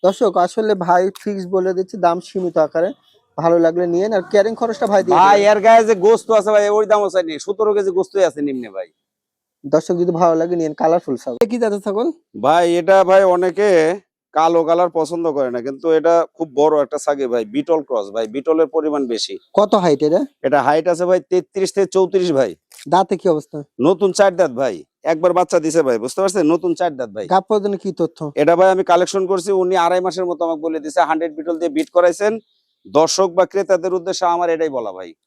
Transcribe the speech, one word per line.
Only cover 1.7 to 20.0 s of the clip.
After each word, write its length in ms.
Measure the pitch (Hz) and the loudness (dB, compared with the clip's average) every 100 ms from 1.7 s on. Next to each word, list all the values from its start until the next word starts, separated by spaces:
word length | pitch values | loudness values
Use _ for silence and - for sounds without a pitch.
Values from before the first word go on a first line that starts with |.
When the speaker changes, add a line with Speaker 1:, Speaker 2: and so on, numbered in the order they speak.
Speaker 1:
দিচ্ছে, 220 | 185 185 214 | -4 -6 -2
দাম 240 | 175 170 | -2 -2
সীমিত 380 | - 196 180 165 | -6 -6 -4 0
আকারে, 340 | 156 165 180 - _ _ _ - | 0 0 -4 -4 _ _ _ -4
ভালো 200 | 165 170 | 0 2
লাগলে 280 | 165 170 180 | 2 0 -2
নিয়েন। 260 | 170 208 | -2 -2
আর 100 | 214 | -2
ক্যারিং 320 | 175 208 202 | 0 0 0
খরচটা 320 | 220 170 170 233 | -2 -6 -2 0
ভাই 160 | 202 | 0
দিয়ে 140 | 190 151 | 2 4
Speaker 2:
ভাই, 220 | 190 202 | 6 6
Speaker 1:
দেবেন। 180 | 202 214 | 4 4
Speaker 2:
এর 60 | |
গায়ে 220 | 208 226 | 6 6
যে 100 | 220 | 6
গোস্ত 360 | 214 190 226 - | 2 4 2 2
আছে 200 | 220 202 | 0 2
ভাই, 180 | 214 208 | 2 2
ওই 180 | 208 214 | 0 2
দামও 240 | 208 202 | 2 2
চাইনি, 280 | 180 165 151 | -2 -4 -8
সতেরো 360 | - 202 214 | -8 -2 0
কেজি 160 | 202 196 | 0 0
গোস্তই 340 | 180 180 196 | -2 -4 0
আছে 180 | 180 147 | 0 0
নিম্নে 260 | 147 131 113 | -6 -6 -10
ভাই। 180 | 95 87 _ _ _ _ _ _ _ 143 | -12 -14 _ _ _ _ _ _ _ -2
Speaker 1:
দর্শক 280 | 151 - | -2 0
যদি 180 | 180 175 | -2 -2
ভালো 220 | 170 175 | 2 2
লাগে 220 | 160 170 175 | 2 0 -2
নিয়েন, 180 | 160 | -4
কালারফুল 420 | 151 160 170 - 127 | -2 0 0 -2 -8
ছাগল। 200 | - 120 | -8 -4
এটা 100 | 220 | -2
কি 80 | 240 | 0
জাতের 220 | 226 202 | -2 -4
ছাগল? 320 | 202 202 277 - _ - | -6 -4 -4 -6 _ -4
Speaker 2:
ভাই, 360 | 123 165 175 170 | 2 2 2 0
এটা 280 | 165 196 | 4 4
ভাই 200 | 180 190 | 6 4
অনেকে 760 | 190 180 180 175 208 175 156 190 _ _ _ | 4 2 0 0 2 4 2 -2 _ _ _
কালো 320 | - 160 170 | 0 2 2
কালার 260 | 160 170 180 | 2 2 0
পছন্দ 420 | 165 156 170 165 | 0 -4 -4 -4
করে 180 | 139 127 | -2 -4
না, 120 | 123 | -4
কিন্তু 280 | 120 135 165 | -8 -6 0
এটা 360 | 160 156 170 160 | 2 4 2 0
খুব 180 | _ 165 | _ -8
বড় 280 | 131 151 156 | 0 2 2
একটা 160 | 135 147 | -2 -4
ছাগি 280 | - 143 131 | -4 -4 -2
ভাই, 180 | 120 | -2
বিটল 380 | 107 123 147 160 | -4 -6 -2 -2
ক্রস 280 | 139 120 101 | -2 -6 -4
ভাই, 160 | 104 113 | -6 -6
বিটলের 400 | 123 139 160 156 | -6 -2 0 0
পরিমাণ 400 | 160 151 147 131 | 0 -2 -4 -4
বেশি। 320 | 113 - 98 _ | -6 -6 -12 _
Speaker 1:
কত 200 | - 208 | -2 2
হাইট 280 | 220 180 139 | 2 2 0